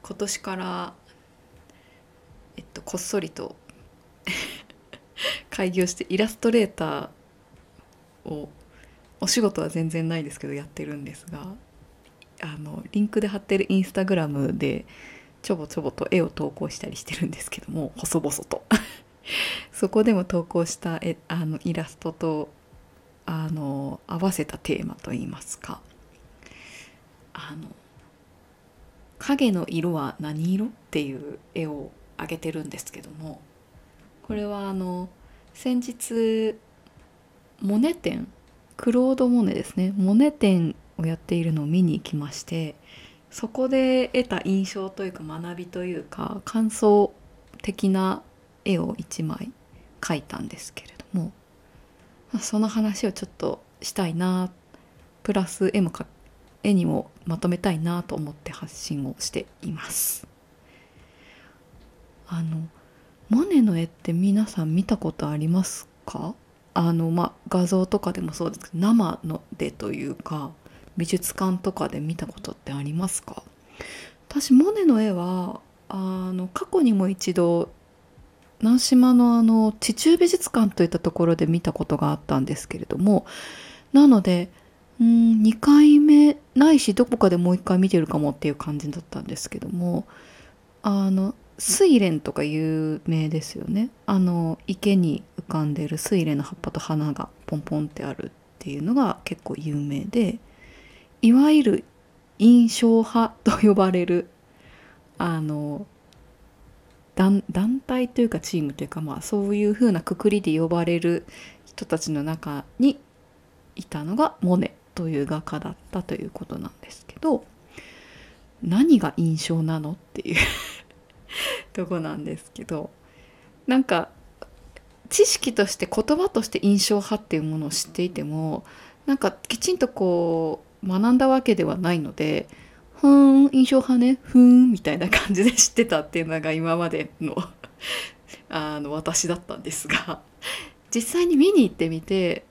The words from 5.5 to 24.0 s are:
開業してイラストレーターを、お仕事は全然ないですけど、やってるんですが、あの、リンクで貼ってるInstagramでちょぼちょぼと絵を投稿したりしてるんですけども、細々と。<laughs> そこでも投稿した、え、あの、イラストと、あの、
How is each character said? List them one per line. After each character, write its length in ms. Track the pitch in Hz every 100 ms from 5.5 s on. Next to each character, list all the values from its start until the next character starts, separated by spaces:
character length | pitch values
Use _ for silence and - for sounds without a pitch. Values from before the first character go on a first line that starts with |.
開 200 | - 185
業 160 | 180 180
し 80 |
て 100 | - -
イ 80 | 190
ラ 100 | 220
ス 80 | -
ト 140 | 233
レ 140 | 226
ー 60 | 202
タ 400 | - 156 143 - _ _ _ _ - _ _ _ _ _ _ -
ー 20 |
を、 220 | 151 147 - _ - - _ _ _
お 60 | 185
仕 140 | -
事 220 | 208 202
は 80 | 160
全 180 | 165 160
然 180 | 165 165
な 120 | 165
い 60 |
で 60 | 147
す 80 | -
け 80 | 143
ど、 60 |
や 120 | 139
っ 20 | 151
て 180 | -
る 120 | 151 147
ん 80 |
で 100 | 139
す 100 | 156
が、 300 | - 156 170 220 _ _ - _ _ _ _ _
あ 40 | 160 151
の、 260 | 151 156 -
リ 80 | 208
ン 80 | 208
ク 140 | 208
で 40 | 208
貼 120 | 202
っ 20 |
て 160 | - 196
る 100 | -
Instagram 920 | 190 185 - 190 185 151 143 143 -
で 260 | 139 - - - - - _ _
ち 120 | -
ょ 40 | 180
ぼ 100 | 151
ち 120 | -
ょ 40 |
ぼ 80 | 143
と 160 | - -
絵 100 | 185
を 80 | 165
投 220 | - 147
稿 180 | 147 151
し 100 | -
た 120 | -
り 60 | -
し 80 |
て 100 | -
る 120 | - 170
ん 40 |
で 100 | -
す 100 | -
け 120 | -
ど 100 | -
も、 200 | 165 143 -
細 240 | 170 165
々 100 | 147 -
と。 220 | - - - 214 - - _ _
<laughs> 520 | - - - - -
そ 160 | - 190
こ 160 | 214
で 80 | 214
も 120 | 202 180
投 180 | 175
稿 220 | 165 175 170
し 100 | -
た、 220 | 175 165
え、 160 | 170 165 _
あ 180 | 165 156
の、 120 | 156
イ 80 | 175
ラ 140 | 165 160
ス 100 | -
ト 160 | 165
と、 380 | 160 165 151 - _ _ - _ _ _ _
あ 240 | - 160 160
の、 520 | 156 143 139 139 139